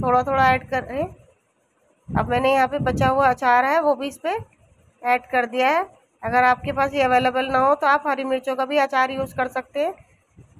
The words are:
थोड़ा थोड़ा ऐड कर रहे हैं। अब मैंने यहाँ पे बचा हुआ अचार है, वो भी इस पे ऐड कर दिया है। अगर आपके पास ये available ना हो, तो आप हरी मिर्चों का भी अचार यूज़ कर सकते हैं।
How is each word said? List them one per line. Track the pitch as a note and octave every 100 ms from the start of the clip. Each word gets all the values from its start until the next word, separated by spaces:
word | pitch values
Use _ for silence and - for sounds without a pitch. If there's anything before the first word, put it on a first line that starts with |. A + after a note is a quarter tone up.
थोड़ा | C4 B3
थोड़ा | B3+ C4+ C4
ऐड | B3+ -
कर | C4
रहे | - C4
हैं। | F4+ - _ _ _ _ _ _ _ _ -
अब | - A3+
मैंने | B3 C4
यहाँ | C4+ C4
पे | C#4+
बचा | C4+ B3 C4+
हुआ | C4 C4+
अचार | B3 B3+ A#3+
है, | C4+ D#4+
वो | D4
भी | B3 C#4
इस | -
पे | D#4+ G#4+ - _ _ _ _ _
ऐड | B3 B3 B3
कर | B3+ A#3+
दिया | B3+ B3+
है। | D#4+ F#4+ _ _ _
अगर | A3+ B3
आपके | B3 B3 -
पास | C4+ C#4
ये | C#4+
available | B3+ B3+ B3+ B3 C4
ना | C4
हो, | C4+
तो | D4 D4
आप | C#4+ D4
हरी | C4+
मिर्चों | C4 C4 C4 C4
का |
भी | C4 D4
अचार | C#4 C#4 C4
यूज़ | C4+ C4 -
कर | B3+
सकते | C4 B3+ C#4+
हैं। | D#4+ F#4+ _ _ _ - - _